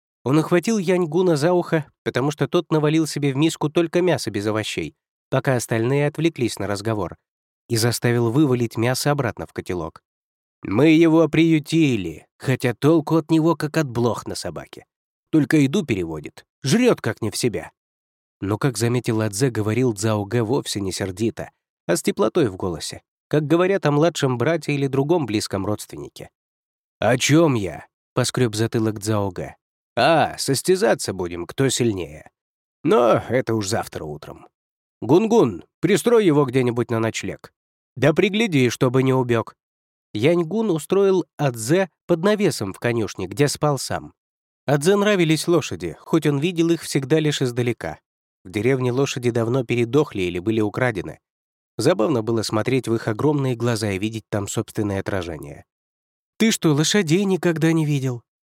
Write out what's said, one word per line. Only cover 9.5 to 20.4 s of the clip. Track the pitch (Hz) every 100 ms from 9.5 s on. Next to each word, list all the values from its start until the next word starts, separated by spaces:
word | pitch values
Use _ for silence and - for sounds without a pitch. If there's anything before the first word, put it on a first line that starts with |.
котелок. | - 85 90 82 - _ _ _ _ _ _
«Мы | - 101 156
его | 160 165 160 156
приютили, | 147 165 160 147 160 151 117 87 80 _ _
хотя | - 127 123
толку | 117 143 165 147 160
от | 151
него, | 160 160 156
как | 151 160
от | 147
блох | 113 117 101 -
на | 90
собаке. | 92 76 65 - - _ _ _ _
Только | 160 139 156
еду | 135 180 160
переводит, | 98 82 78 73 - _ _
жрет | 131 202 247 170
как | - 107
не | 107
в | -
себя». | 127 90 76 _ _ _ _ _ _ -
Но, | 98 107
как | 143 120
заметил | 117 123 123 110
Адзе, | 110 101 139
говорил | 110 104 110 127
Цзао | 104 110 107 101
Гэ | 117